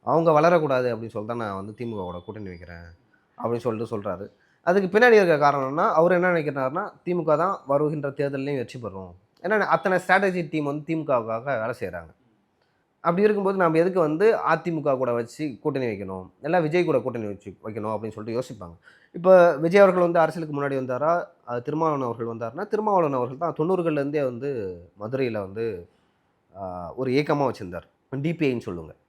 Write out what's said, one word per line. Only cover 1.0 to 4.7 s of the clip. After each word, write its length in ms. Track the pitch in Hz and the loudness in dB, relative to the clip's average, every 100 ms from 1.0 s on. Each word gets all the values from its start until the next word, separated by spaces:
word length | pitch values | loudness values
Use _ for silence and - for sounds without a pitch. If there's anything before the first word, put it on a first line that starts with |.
| 113 110 | -6 -8
சொல்லி 120 | 107 | -6
தான் 100 | 117 | -4
நான் 180 | 110 98 | -4 -6
வந்து 200 | 101 101 | -8 -10
திமுகவோட 460 | 120 107 90 87 | -8 -6 -8 -10
கூட்டணி 240 | 87 107 98 | -12 -12 -12
வைக்கிறேன்" 400 | 90 85 85 85 85 _ _ _ _ | -14 -16 -18 -20 -20 _ _ _ _
அப்படின்னு 280 | 120 120 120 | -4 -2 -2
சொல்லிட்டு 300 | 110 113 110 | -4 -6 -6
சொல்றாரு. 340 | 101 90 104 _ _ _ | -6 -8 -10 _ _ _
அதுக்கு 360 | - | 0